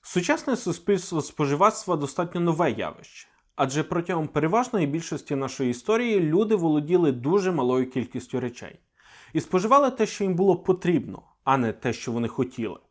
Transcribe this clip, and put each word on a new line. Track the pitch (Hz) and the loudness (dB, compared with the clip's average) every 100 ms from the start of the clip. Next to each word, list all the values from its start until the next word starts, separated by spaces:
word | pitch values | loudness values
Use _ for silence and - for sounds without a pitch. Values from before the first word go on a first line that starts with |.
Сучасне | - 180 170 311 - 226 | -2 -4 0 -2 0 -4
суспільство | - 160 - 196 - 165 | -2 -4 0 -2 0 -6
споживацтва | 139 - 143 143 202 214 - 165 | -6 -2 -2 4 2 2 -4 -2
достатньо | 143 - 170 175 | -2 -4 -4 -2
нове | 170 160 165 | -2 0 0
явище, | 107 85 76 - - - _ _ - | -2 -6 -8 -20 -20 -20 _ _ -4
адже | 135 139 | -2 0
протягом | 156 175 170 175 156 | -2 -4 -2 -4 -2
переважної | 151 156 214 247 208 143 | -2 0 0 0 0 0
більшості | 156 165 151 - 139 | -2 -4 -8 -4 -4
нашої | 135 - 131 | -4 -2 -2
історії | 123 - 220 247 208 | -2 0 0 2 2
люди | 160 165 214 214 | 2 2 2 2
володіли | 165 151 147 180 165 | 2 0 2 2 4
дуже | 123 127 202 185 | 2 0 2 2
малою | 170 123 127 127 | 0 2 2 0
кількістю | 131 120 127 - 127 | -2 -4 -8 -6 -6
речей | 127 120 92 - _ _ _ - - | -6 -10 -18 -18 _ _ _ -20 -6
і | 160 | -4
споживали | 160 185 208 277 277 | 0 0 4 4 4
те, | 262 214 | 2 -2
що | - | 0
їм | 196 | -2
було | 175 196 170 | 2 4 2
потрібно, | - 185 170 160 104 95 _ _ | 2 0 2 0 0 -12 _ _
а | - 135 | 0 2
не | 117 | 2
те, | 104 127 | -2 -4
що | 113 - | -4 -6
вони | 117 117 | -4 -4
хотіли. | - 127 - 110 82 _ | -2 -4 -4 -8 -8 _